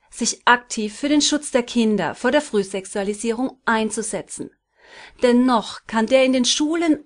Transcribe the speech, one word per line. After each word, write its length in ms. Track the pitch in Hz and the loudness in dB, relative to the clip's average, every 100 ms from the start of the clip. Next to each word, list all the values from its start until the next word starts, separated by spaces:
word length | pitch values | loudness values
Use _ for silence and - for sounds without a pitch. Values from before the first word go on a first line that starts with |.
| _ | _
sich 320 | - 233 - - | -6 -4 0 2
aktiv 500 | 247 - 226 214 - | 2 0 -6 -6 -6
für 140 | 285 | 0
den 120 | 294 | 2
Schutz 280 | 285 294 - | 2 -2 0
der 120 | 247 | -2
Kinder 500 | 247 247 220 202 151 | 0 0 2 2 -2
vor 180 | - 247 | -2 0
der 100 | 294 | 0
Frühsexualisierung 1160 | 294 208 196 196 190 208 196 208 233 226 262 - - | 0 -2 -2 -6 -8 -6 -6 -4 -4 -4 -6 -6 -2
einzusetzen. 840 | 220 220 226 208 185 - - - _ _ _ - - - - | 0 0 -4 -6 -8 -10 -12 -14 _ _ _ -20 -20 -20 0
Denn 220 | 247 240 254 | 4 4 4
noch 420 | 233 - - - | 2 -2 -12 -6
kann 180 | 226 220 | -2 2
der 180 | 262 | 4
in 100 | 262 | 4
den 120 | 262 240 | 2 0
Schulen 580 | - 302 330 339 294 | 0 0 0 0 0